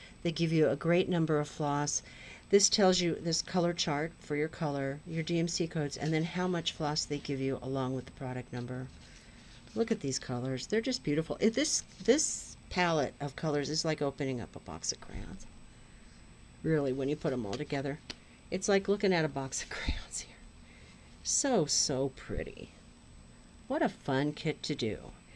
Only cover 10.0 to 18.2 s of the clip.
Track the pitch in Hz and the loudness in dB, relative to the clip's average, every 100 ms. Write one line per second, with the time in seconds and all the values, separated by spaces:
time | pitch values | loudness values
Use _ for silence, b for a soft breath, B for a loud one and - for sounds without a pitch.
10 | 139 127 - 120 131 127 - 220 247 247 | 0 -4 -4 -4 -2 -4 0 0 0 -2
11 | - 147 160 - 226 247 311 - - - | 0 0 0 2 2 4 0 0 -4 -4
12 | 202 302 - - - - - 185 175 160 | 4 4 4 -4 -10 -16 -6 2 4 4
13 | 127 - 139 - 160 147 135 160 160 160 | 2 -2 -8 -2 0 0 0 0 0 0
14 | 139 - 135 123 92 - - 80 - - | 0 0 -2 -2 -6 -10 -10 -8 -6 -6
15 | - - - - - - - B B B | -8 -8 -8 -10 -14 -16 -18 B B B
16 | B B B B - - 160 156 143 131 | B B B B -20 -6 0 2 2 0
17 | 135 147 156 127 101 120 147 139 135 147 | -2 0 -2 -2 -4 -4 -4 -4 -4 -6
18 | - B | -10 B